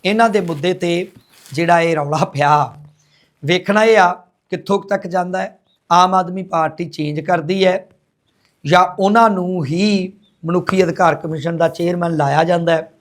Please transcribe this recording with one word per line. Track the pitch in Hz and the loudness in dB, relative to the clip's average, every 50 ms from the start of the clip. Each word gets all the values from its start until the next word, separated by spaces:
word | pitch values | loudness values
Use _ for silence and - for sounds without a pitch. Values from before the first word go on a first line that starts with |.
| _ | _
ਇਹਨਾਂ | 175 208 220 233 226 | -2 2 2 2 2
ਦੇ | 202 214 | 2 0
ਮੁੱਦੇ | 185 170 165 143 139 180 185 | -2 -2 -8 -4 -4 -4 -4
ਤੇ | 185 180 175 170 175 190 202 _ - _ _ _ _ _ - 135 | -2 -4 -4 -2 -4 -4 -8 _ -20 _ _ _ _ _ -12 -6
ਜਿਹੜਾ | 135 170 170 170 170 | -4 0 2 2 2
ਇਹ | 165 170 165 | 4 2 0
ਰੌਲਾ | 156 147 143 151 156 165 | -2 -2 -4 -2 -2 -2
ਪਿਆ, | - - 139 143 143 151 147 143 120 - - - - _ _ _ _ _ _ _ _ _ _ - | -4 -2 0 2 2 2 2 0 -2 -6 -18 -20 -20 _ _ _ _ _ _ _ _ _ _ -4
ਵੇਖਣਾ | 143 175 180 180 - 202 214 220 | -2 -2 -2 0 0 0 2 4
ਇਹ | 226 220 | 4 6
ਆ | 208 185 180 185 - _ _ _ _ _ _ | 4 4 2 0 -4 _ _ _ _ _ _
ਕਿੱਥੋਂ | - 175 - - 196 196 | -10 -10 -4 -2 -4 -4
ਕੁ | 190 | -2
ਤੱਕ | 196 202 196 196 | -4 -6 -6 -6
ਜਾਂਦਾ | 185 170 185 175 180 180 185 | -4 -4 -4 -4 -4 -6 -8
ਹੈ। | 190 208 - _ _ _ _ _ _ _ | -8 -8 -12 _ _ _ _ _ _ _
ਆਮ | 170 175 180 185 185 | 4 4 4 4 2
ਆਦਮੀ | 185 180 170 180 190 190 | 0 0 -2 -6 -10 -8
ਪਾਰਟੀ | 190 - 165 160 156 156 - 175 165 | -4 -4 -2 -2 -2 -4 -8 -10 -10
ਚੇਂਜ | 147 - 151 147 147 156 | -8 -8 -8 -6 -6 -8
ਕਰਦੀ | 156 165 180 170 156 147 185 190 190 | -2 -2 -2 -2 0 -4 -2 2 2
ਹੈ | 185 185 196 - _ _ _ _ _ _ _ _ _ _ _ _ _ _ _ _ | 2 2 0 -6 _ _ _ _ _ _ _ _ _ _ _ _ _ _ _ _
ਜਾਂ | 143 165 180 185 180 - - | 2 4 4 4 2 0 -2
ਉਹਨਾਂ | 190 196 208 233 233 220 | 0 2 4 4 4 4
ਨੂੰ | 202 185 180 180 185 180 151 | 2 0 -4 -4 -4 -4 -4
ਹੀ | 123 156 175 202 214 208 196 180 - - _ _ _ _ _ - | -4 -2 0 0 2 2 0 -2 -4 -10 _ _ _ _ _ -6
ਮਨੁੱਖੀ | 160 170 180 180 - - 185 185 | -2 -2 -2 -2 0 2 2 2
ਅਧਿਕਾਰ | 160 135 - 185 165 151 | 0 2 2 2 2 2
ਕਮਿਸ਼ਨ | - - 165 160 156 135 170 170 | 0 -6 -8 -8 -6 -6 -6 -2
ਦਾ | 160 170 | 0 -2
ਚੇਅਰਮੈਨ | 165 165 - 170 170 175 175 175 170 170 | -2 0 -2 -4 -2 -2 -2 -2 -2 -2
ਲਾਇਆ | 151 147 139 139 151 165 | -2 0 0 2 0 2
ਜਾਂਦਾ | 170 175 170 170 165 165 | 2 0 0 0 0 0
ਹੈ? | 160 160 - _ _ | 0 -2 -8 _ _